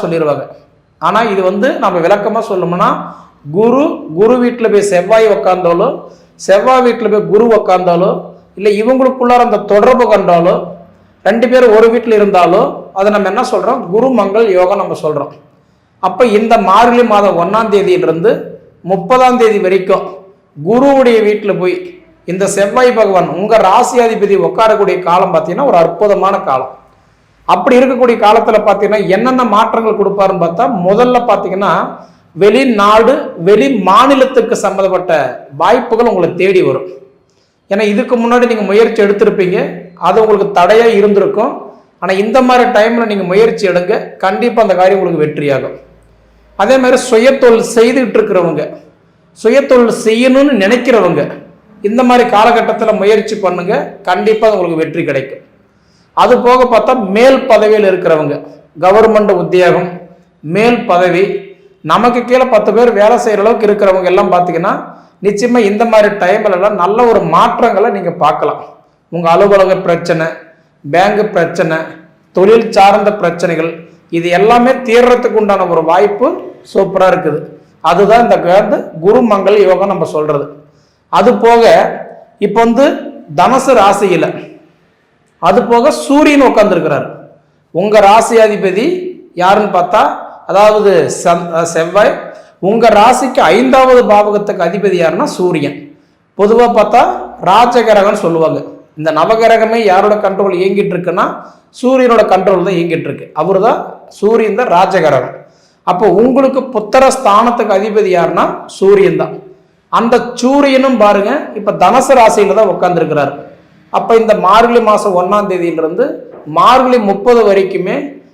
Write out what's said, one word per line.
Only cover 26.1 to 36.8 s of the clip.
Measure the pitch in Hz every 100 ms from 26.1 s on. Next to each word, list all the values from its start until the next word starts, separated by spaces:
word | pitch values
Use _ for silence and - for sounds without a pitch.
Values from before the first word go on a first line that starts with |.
| 190 190 196 156
காலம். | 131 123 - _ _ _ _ _ _ -
அப்படி | 180 254 247
இருக்கக்கூடிய | 262 247 247 226
காலத்துல | 208 220 226 214 214
பார்த்தீங்கன்னா | 196 202 214 170 190
என்னென்ன | 247 254 233 202
மாற்றங்கள் | 226 226 220 208
கொடுப்பாருன்னு | 196 202 190 185 165
பார்த்தா, | 175 269 208 175
முதல்ல | 214 247 247 240
பார்த்தீங்கன்னா | 196 - 185 165 175 240 - - _ _ 160
வெளிநாடு, | 202 240 269 208 202 220 233 294 285 - 170
வெளி | 214 269 226 180
மாநிலத்துக்கு | 208 269 269 247 240 226 220
சம்மந்தப்பட்ட | 202 190 190 185 - 156 131 - - 143
வாய்ப்புகள் | 180 247 240 220 240
உங்களை | 190 175 175
தேடி | 185 185 139
வரும். | 131